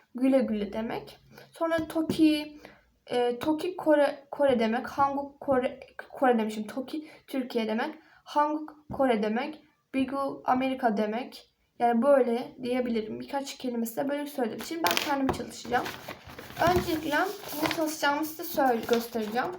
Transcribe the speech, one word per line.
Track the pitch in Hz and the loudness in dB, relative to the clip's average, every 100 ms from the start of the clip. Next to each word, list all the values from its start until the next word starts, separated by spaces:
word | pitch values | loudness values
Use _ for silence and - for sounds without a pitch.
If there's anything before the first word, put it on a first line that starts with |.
| _ 247 | _ 0
güle | 262 262 | 4 4
güle | 214 214 196 | 4 0 -2
demek. | 220 226 - - - _ - - | -4 -6 -6 -10 -16 _ -20 -16
Sonra | - 330 330 311 | -4 0 0 0
Toki, | 330 320 - 311 302 302 302 - - _ _ - | -2 0 4 6 4 -2 -12 -20 -20 _ _ -4
e, | 247 247 240 | 0 2 0
Toki | 311 311 359 359 | 0 -2 -2 -2
Kore, | - 294 285 285 - | 4 6 4 2 -8
Kore | - 285 240 | 2 4 4
demek. | 220 233 - | 2 0 -2
Hanguk | - 277 277 277 - | 0 0 0 -6 -6
Kore, | - 262 247 - - - - | 0 0 0 -4 -16 -18 -14
Kore | - 262 233 | 2 4 4
demişim. | 220 214 208 | 2 -4 -6
Toki | 269 254 311 - - - | -8 -8 -8 -10 -16 -8
Türkiye | 269 247 240 220 | -6 -2 -2 -2
demek. | 220 294 - - - | -2 -2 -6 -18 -20
Hanguk | - 294 302 302 - - - | -4 2 2 0 -6 -14 -8
Kore | - 269 220 | 0 2 4
demek. | 214 220 294 311 _ _ _ | 2 0 -2 -8 _ _ _
Bigu | 262 262 277 277 - - | -2 -2 -2 -4 -4 0
Amerika | 254 262 262 247 208 | 2 2 2 0 2
demek. | 208 220 - - - _ _ - | 0 -2 -6 -12 -20 _ _ 0
Yani | 240 233 | 2 4
böyle | 269 277 240 233 285 - | 6 6 6 0 -4 -8
diyebilirim. | 247 247 233 226 214 240 | -2 0 0 -2 -4 -8
Birkaç | 247 277 277 - | -6 -6 -6 -8
kelimesi | 254 240 226 - | -6 -4 -4 -2
de | 277 | -2
böyle | 285 294 | -2 -4
söyledim. | - 226 220 - | -4 -4 -4 -8
Şimdi | 330 320 | -2 0
ben | - | 0
kendim | 302 277 269 | 0 0 0
çalışacağım. | - 226 - 233 240 - - - - - - - - 330 | -2 -6 -12 -4 -2 -2 -8 -14 -16 -16 -18 -10 0 2
Öncelikle | 359 349 311 311 294 | 2 2 -2 0 0
nasıl | 381 415 - 285 320 - | 0 -4 -10 -2 -2 0
çalışacağımı | 311 - 285 285 311 | -2 0 0 0 -2
size | - | -8
söyle, | 339 - 269 233 - | -6 2 2 2 2
göstereceğim. | 233 233 233 214 226 330 | 0 0 -4 -4 -2 -2